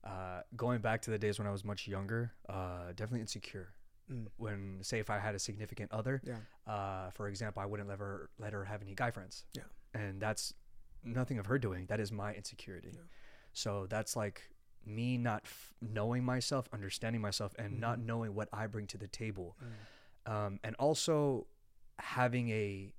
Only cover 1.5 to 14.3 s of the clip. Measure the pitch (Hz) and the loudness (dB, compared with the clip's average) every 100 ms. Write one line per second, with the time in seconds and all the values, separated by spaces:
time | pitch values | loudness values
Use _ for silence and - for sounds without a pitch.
1.5 | 98 101 101 - 98 98 113 117 - - | 0 -2 -4 -2 -2 2 2 2 -4 -6
2.5 | 95 92 90 87 92 107 123 110 104 - | -2 -2 -2 -6 -4 0 0 0 -4 -6
3.5 | 98 92 - - - - 123 107 - 113 | -8 -8 -12 -18 -20 -8 -6 -6 -4 -2
4.5 | 101 98 95 95 117 104 104 107 101 - | -2 -4 -4 0 0 2 2 2 0 -2
5.5 | 101 107 110 101 110 110 135 - 117 101 | -2 -6 -4 -2 0 2 0 0 -6 -8
6.5 | - - 104 98 95 92 - 104 98 110 | -14 -4 -2 0 -2 -4 -4 -4 -2 -2
7.5 | 101 98 104 101 98 101 98 73 - 107 | -2 -2 -2 -2 -4 -2 -4 -8 -6 -4
8.5 | 104 95 104 98 98 120 113 92 - - | -2 -2 -4 -4 2 2 0 -8 -10 -8
9.5 | - - - - 110 101 98 92 - - | -8 -8 -12 -8 -4 -2 0 2 2 -2
10.5 | - - - - - - 120 123 123 98 | -6 -14 -14 -12 -10 -2 2 2 2 4
11.5 | 135 117 90 92 107 101 104 101 90 - | 4 4 0 0 0 2 0 -2 -4 -8
12.5 | - - 90 - - - - - - - | -10 -10 -8 -10 -12 -12 -14 -14 -16 -10
13.5 | - 113 101 95 110 107 120 104 | -2 0 0 2 0 2 2 0